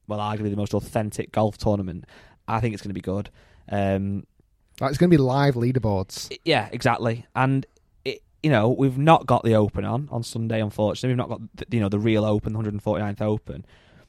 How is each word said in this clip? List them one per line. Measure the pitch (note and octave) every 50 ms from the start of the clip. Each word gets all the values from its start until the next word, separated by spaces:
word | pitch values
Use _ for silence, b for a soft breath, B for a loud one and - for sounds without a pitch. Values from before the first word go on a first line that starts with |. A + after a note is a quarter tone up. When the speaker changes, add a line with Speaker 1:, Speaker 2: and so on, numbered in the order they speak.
| _ -
Speaker 1:
well, | G#2 G#2
arguably | G#2 G#2+ G#2+ G#2+ G#2+ G#2
the | G2+ G#2
most | G#2 G2+ -
authentic | G2+ - - - A#2 G#2+ G#2+ - - - -
golf | - G#2+ A2 G#2+ G#2 -
tournament, | - A2+ G#2 G2+ F#2+ F#2 F2 F2 - b b b b b b b _ -
I | A2+ A2
think | A#2 A#2 G#2
it's | G2 -
gonna | G#2 G2
be | F#2
good. | E2+ F#2 F#2 G#2 G#2 - b b b b b b b -
Um, | G2+ G2+ G2 G2 G2 G2 G2 G2 G2 G2 - - _ _ _ _ _ _ _ _ _ -
Speaker 2:
Like, | - C3+
it's | C#3+ C3
gonna | F3 F3+
be | E3+ D3
live | C3 B2+ B2+ C#3 C#3+ C#3+ B2+
leaderboards. | A#2+ A#2 B2 C3 B2 G#2+ A2 G2+ F#2 F#2+ - - - - -
Speaker 1:
I, | - - -
yeah, | D#3+ D3+ A#2+ G2+ -
exactly. | - A#2+ - B2 A#2 - A2+ A#2 A2+ A#2+ - - _
And, | - C3 C3 C3+ C3+ C#3 - _ _ _ _ _ _ _
it, | C3+ A#2+ - - _ _ _ -
you | D#3
know, | C#3 A2 G#2+ A#2
we've | B2+ A2 C3+ C3+ B2+ C3+
not | C#3+ E3 E3 - -
got | B2+ B2 A2+ -
the | A#2 A2
Open | G#2+ G#2 G2+ - - G2+
on, | G2+ A2 B2+ D3 C#3
on | - A#2+
Sunday, | A2+ - - A#2 A2+ A2+ A2+ A2
unfortunately. | A2 G#2 - - G#2+ G2+ E2+ - - B2+
We've | B2 B2
not | A#2+ -
got, | A2+ - A2+ - -
the, | - - -
you | A2+ A#2
know, | G#2 G2
the | G#2 G#2
real | G#2+ A#2 A2 G#2+ G#2+
Open, | G#2+ G#2 G#2+ - A2+ G#2+
the | A2
hundred | A2 G#2 G#2 G2+ -
forty-ninth | A2 G#2 E2+ G#2 G#2 G2+ - G#2+
Open. | G#2+ G#2+ G#2+ - - C#2+ D#2 - b b b b b b b b